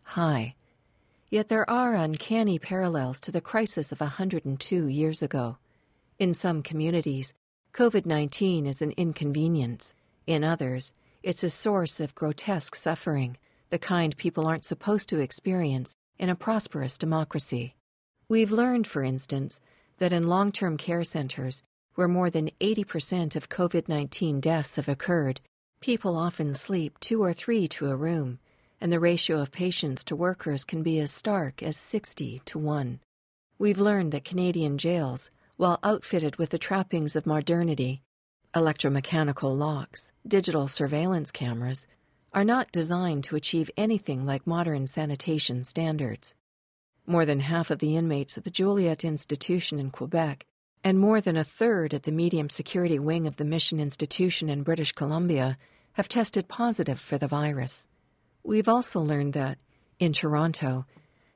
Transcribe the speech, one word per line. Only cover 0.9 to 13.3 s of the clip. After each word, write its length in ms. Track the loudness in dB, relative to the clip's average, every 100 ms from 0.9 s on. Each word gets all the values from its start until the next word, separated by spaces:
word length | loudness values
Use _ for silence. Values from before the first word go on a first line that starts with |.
| _ _ _ _
Yet 180 | -2 0
there 220 | 0 2
are 240 | 2 2
uncanny 640 | 2 0 -2 -2 2 2 0
parallels 640 | -2 -2 0 0 -2 -4
to 100 | -4
the 80 | -6
crisis 540 | -2 0 0 -2 -4
of 80 | -4
a 40 | -6
hundred 380 | -2 -2 -2 -4
and 140 | -4
two 280 | 0 0 0
years 340 | 0 0 0
ago. 360 | -2 -2 -4 -6 _ _ _ _ _ _
In 140 | 2
some 280 | 2 2 0
communities, 720 | -2 -2 0 0 0 -4 -6 -10 _ _ _
covid 340 | 2 4 4 2
nineteen 600 | 0 0 2 2 2 0
is 160 | -2
an 100 | -2 0
inconvenience. 960 | -2 0 -2 2 2 2 0 -4 -10 -14 _ _ -2
In 160 | 0
others, 500 | 2 0 -2 -4 -8 _ _ _
it's 200 | -4 -2
a 60 | -2
source 520 | 0 0 2 0 -2
of 140 | -6 -4
grotesque 600 | -4 -2 -2 -2 -2 -2
suffering, 600 | -4 -2 -2 -2 -2